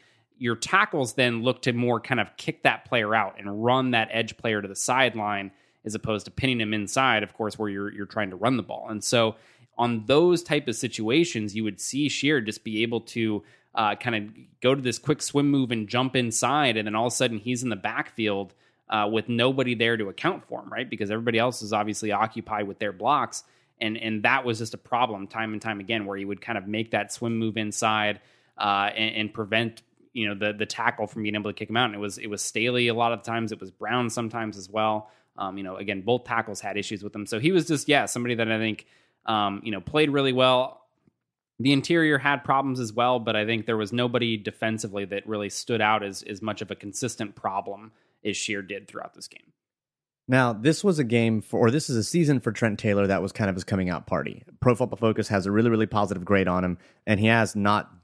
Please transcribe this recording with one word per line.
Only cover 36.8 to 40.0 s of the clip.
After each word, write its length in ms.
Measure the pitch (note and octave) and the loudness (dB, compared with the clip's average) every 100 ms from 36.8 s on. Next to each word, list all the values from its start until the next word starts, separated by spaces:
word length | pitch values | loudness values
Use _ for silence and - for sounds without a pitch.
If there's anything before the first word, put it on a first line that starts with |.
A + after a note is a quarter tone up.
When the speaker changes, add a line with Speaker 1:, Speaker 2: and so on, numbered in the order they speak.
| F#2+ G#2 | -4 -8
Speaker 1:
with 140 | G2+ G#2+ | -8 -8
him. 100 | G#2 | -4
So 140 | A2 | 0
he 140 | D3 | 4
was 120 | F#3 D#3 | 4 2
just, 220 | D3 - | 0 2
yeah, 180 | C#3+ G#2 | 2 2
somebody 300 | B2 A#2+ A#2 | -2 -2 0
that 160 | A2 | 0
I 60 | A2 | 0
think, 280 | A2 G#2 - _ _ _ - | 0 -4 -10 _ _ _ -2
um, 360 | A2 G2+ G2+ | 0 0 -2
you 80 | A#2 | -6
know, 80 | G2 | -6
played 300 | - D3+ | -2 2